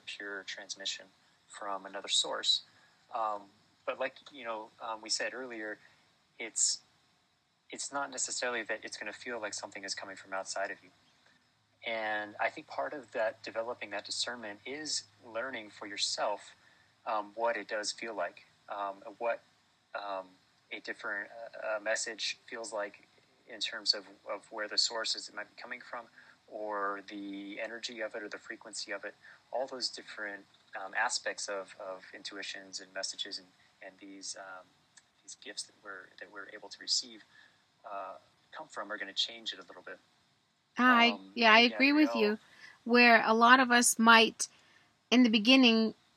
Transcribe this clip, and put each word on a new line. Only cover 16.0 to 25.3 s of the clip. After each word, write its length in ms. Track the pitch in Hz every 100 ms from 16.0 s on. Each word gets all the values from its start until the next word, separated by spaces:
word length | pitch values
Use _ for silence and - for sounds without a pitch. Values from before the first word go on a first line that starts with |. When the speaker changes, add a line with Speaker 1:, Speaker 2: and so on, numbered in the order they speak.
| - - 127 101 - - _ _ _ _ 127
Speaker 1:
um, 240 | 110 101
what 240 | 110 117 110
it 100 | 101
does 240 | 107 104
feel 240 | - 113 101
like, 300 | 87 - - _ -
um, 280 | 104 101 98 113 101
what, 240 | 117 113 _ _ _ _ _ 98
um, 300 | 101 95 92 - _ _ -
a 80 | 107
different, 460 | - 104 113 101 104
uh, 460 | - 113 - - 107
uh, 20 |
message 540 | 107 110 117 107 - - -
feels 240 | 120 113
like 360 | 107 104 - _ _ _ _ -
in 80 | -
terms 360 | - 113 101 107
of, 80 | 95 98 117
of 100 | 101 -
where 160 | 113 104
the 100 | 104
source 380 | - 117 113 110
is, 120 |
it 80 | -